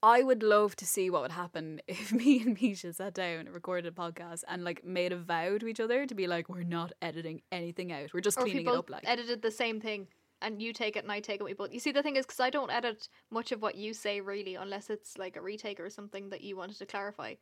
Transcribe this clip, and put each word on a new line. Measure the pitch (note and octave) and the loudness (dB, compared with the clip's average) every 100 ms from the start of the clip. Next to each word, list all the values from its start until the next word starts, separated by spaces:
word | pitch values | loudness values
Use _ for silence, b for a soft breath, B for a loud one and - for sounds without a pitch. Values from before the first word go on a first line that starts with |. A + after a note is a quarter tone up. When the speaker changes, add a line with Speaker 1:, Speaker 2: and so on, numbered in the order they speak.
Speaker 1:
I | A3 A#3+ | 10 10
would | C4 B3 | 8 6
love | G#3+ G#3 G#3 G3+ | 8 8 8 2
to | F3+ | -2
see | - F#3 | 2 2
what | F3 | 2
would | C3+ | 0
happen | E3+ F3 E3+ D#3+ D#3 | -4 -6 -6 -6 -8
<laughs> | - | -8
if | F3+ G#3+ | -8 0
me | A3+ A#3+ C4 | 4 8 6
and | A3+ G3 | 6 2
Misha | A3+ G3 F3 | 2 0 -6
sat | E3 F#3+ | -6 -6
down | F3+ F3+ E3 D#3+ | -2 -2 -2 -6
and | |
recorded | F3 E3+ F3+ E3+ | -10 -2 -2 -2
a | E3+ | -6
podcast | F3 E3+ E3+ E3+ - | -6 -6 -10 -10 -8
and, | F3+ | -4
like, | F3 E3+ | -4 -4
made | - F3+ F3+ | -4 0 2
a | F3+ | 0
vow | F3 E3+ E3+ G#3 | 0 0 2 0
to | A3+ | -2
each | A3 | -2
other | A3 B3 C#4 | 2 2 0
to | |
be | A3 F#3 | -2 0
like, | E3+ E3+ | 0 -2
"We're | F3+ | -6
not | F3 E3+ E3+ - | -2 -2 -4 -4
editing | E3+ D#3+ E3 D#3+ _ | -6 -4 -6 -8 _
anything | F3+ E3+ E3+ F3+ | -6 -4 -6 -6
out. | D#3 D3 | -6 -4
We're | F3 | 0
just | G#3 C4 | 2 2
Speaker 2:
Or | |
if | |
we | B3 | 2
Speaker 1:
cleaning | F3 E3+ | 2 2
it | |
Speaker 2:
both | A#3+ | 2
Speaker 1:
up," | - | 0
like. | - - | -6 0
Speaker 2:
edited | B3 A#3 A#3+ | 0 0 -2
the | A3+ | -2
same | A3 A#3 A3 | 0 -2 -2
thing | A3 G#3 F#3+ _ _ _ | -4 -6 -8 _ _ _
and | A3 G#3 | -6 -4
you | A3+ | -6
take | A3+ A3 G#3+ | -2 -2 -2
it | |
and | - | -4
I | G#3 | -6
take | G#3 G3+ | -4 -4
it, | |
we | G#3 | -4
both, | G3 G3+ | -6 -6
you | B3 | -4
see, | D4+ | 0
the | C#4 | 2
thing | D4 C4+ | 2 0
is, | C4 | 0
'cause | - | 0
I | B3+ | 2
don't | D4 B3+ | 2 0
edit | A#3+ A#3+ A3 - b b | 0 0 -4 -12 b b
much | A3 A#3+ | -6 -2
of | A#3 | -2
what | G#3+ F3+ | -2 -2
you | G#3+ | -6
say, | A3 G#3+ G3+ | -4 -2 -2
really, | G3 G3+ F#3+ F#3 | -4 -6 -6 -8
unless | F#3+ G3+ - | -6 -8 -6
it's, | G#3+ - - | -8 -8 -10
like, | F#3+ F3+ | -8 -8
a | |
retake | F#3 G#3+ A3 G3+ | -8 -6 -8 -8
or | F3 | -10
something | G#3 G#3 G3 G3 | -10 -12 -12 -10
that | - | -10
you | G3+ | -8
wanted | F#3+ F#3 G#3 | -8 -8 -10
to | G3 | -8
clarify. | G#3 G3+ G#3 A2 - | -6 -6 -8 -10 -10